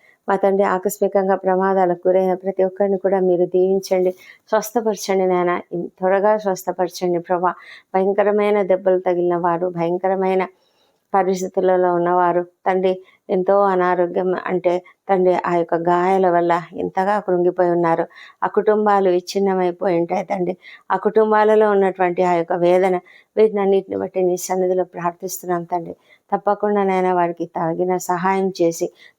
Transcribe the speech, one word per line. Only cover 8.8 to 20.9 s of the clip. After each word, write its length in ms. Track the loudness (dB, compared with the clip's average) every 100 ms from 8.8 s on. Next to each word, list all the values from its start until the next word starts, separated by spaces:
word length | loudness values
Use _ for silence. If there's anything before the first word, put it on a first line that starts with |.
| 2 0
తగిలిన 380 | 0 0 0 0
వారు, 300 | 0 -2 -2
భయంకరమైన 800 | -2 -2 -2 -2 -2 0 -2 -4 _ _ _ _ _ _
పరిస్థితులలో 800 | -2 0 -2 -4 -2 2 2 2
ఉన్నవారు 520 | 0 0 2 2 0 -4 _ -4
తండ్రి, 340 | -2 0 -4 -8 _ -4
ఎంతో 320 | -2 2 2
అనారోగ్యం 720 | 2 2 0 0 -2 -2 -2 -2 -4
అంటే 360 | -2 0 -2 -6 _ -2
తండ్రి, 260 | 0 2 2 0
ఆ 80 |
యొక్క 200 | -2 0
గాయాల 560 | -2 0 2 2 2 2
వల్ల 320 | 2 2 0 -4
ఎంతగా 460 | -8 -6 -2 -2 -2
కృంగిపోయి 500 | 0 0 0 2 0
ఉన్నారు. 360 | 2 2 0 -2 -10 -20 _
ఆ 20 | -4
కుటుంబాలు 640 | 0 2 2 2 2 2
విచ్ఛిన్నమైపోయి 880 | 0 -2 -2 0 0 0 -2 -2 0
ఉంటాయి 260 | 0 -4
తండ్రి. 320 | -4 -4 -4 -6 -12 -16 -4